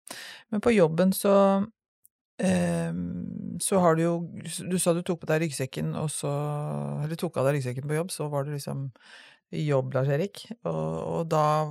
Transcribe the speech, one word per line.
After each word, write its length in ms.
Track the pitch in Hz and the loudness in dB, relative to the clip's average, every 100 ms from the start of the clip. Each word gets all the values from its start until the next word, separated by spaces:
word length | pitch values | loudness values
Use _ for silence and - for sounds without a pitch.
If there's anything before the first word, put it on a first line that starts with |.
| - - - - _ | -18 -16 -16 -18 _
Men 100 | 214 | -2
på 120 | 240 | 4
jobben 400 | 214 160 160 190 | 6 6 6 2
så, 560 | - 202 196 196 196 214 _ _ _ _ _ _ - | 4 4 6 6 4 0 _ _ _ _ _ _ -4
ehm, 1200 | 185 180 175 170 170 170 175 175 180 - - 175 | 0 2 2 0 -2 -4 -6 -6 -8 -8 -8 -6
så 180 | - 196 | 0 4
har 160 | 175 160 | 6 6
du 60 | |
jo, 140 | 170 170 170 101 165 165 165 | 2 0 -4 -10 -10 -10 -4
du 120 | 180 | 0
sa 140 | 175 | 2
du 100 | 170 | 0
tok 180 | 175 170 | 0 -4
på 60 | - | 0
deg 140 | 156 | 0
ryggsekken, 500 | 165 135 131 151 156 151 | 0 -2 -6 -4 -4 -2
og 140 | 156 | -4
så, 220 | - 147 143 147 147 151 147 147 147 | -4 -4 -2 -2 -4 -4 -4 -4 -4
eller 120 | 151 165 | -4 -4
tok 220 | 170 123 | -4 0
av 80 | 131 | 2
deg 140 | 147 | 2
ryggsekken 240 | 127 127 143 | -2 -4 -4
på 80 | 151 | -2
jobb, 140 | 185 | -4
så 200 | - 151 | -6 -4
var 120 | 143 147 | -4 -4
du 60 | |
liksom 400 | 147 143 139 139 - - - - - _ | -6 -6 -6 -8 -10 -20 -20 -20 -20 _
i 160 | 165 151 | -4 0
jobb, 260 | 139 127 | 0 2
Lars 140 | 131 135 | 0 2
Erik, 380 | 143 196 - - 233 170 | 2 0 -6 -16 -8 -6
og, 80 | |
og 560 | 160 160 160 - 165 165 | -2 -2 -2 -2 -4 0
da 360 | 156 151 156 151 | 2 4 2 -2